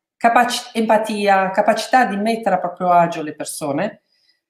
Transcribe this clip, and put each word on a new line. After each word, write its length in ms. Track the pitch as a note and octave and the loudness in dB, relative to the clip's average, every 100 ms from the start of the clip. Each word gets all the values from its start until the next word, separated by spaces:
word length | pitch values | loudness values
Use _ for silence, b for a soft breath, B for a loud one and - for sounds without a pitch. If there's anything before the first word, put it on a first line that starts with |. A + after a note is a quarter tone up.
| _ _ | _ _
capaci-, 540 | A#3 A#3+ A#3+ - - | 2 4 2 -2 -6
empatia, 800 | A3+ A3 G#3+ A3 G#3 G3+ F#3+ F#3+ | -2 2 2 0 -2 2 2 2
capacità 540 | F#3+ G#3 G#3+ - B3+ G#3+ | 0 0 0 0 2 2
di 120 | G3 | -2
mettere 380 | G#3+ A3+ G3+ F3 | -4 -2 -2 -2
a 40 | |
proprio 300 | F3 - F3+ | -4 -4 2
agio 320 | F3 E3+ E3 | 4 2 -2
le 140 | D3+ C#3+ | -10 -10
persone. 680 | C#3+ - D3 C#3+ F#3+ - _ _ _ _ _ | -12 -8 -6 -4 -6 -8 _ _ _ _ _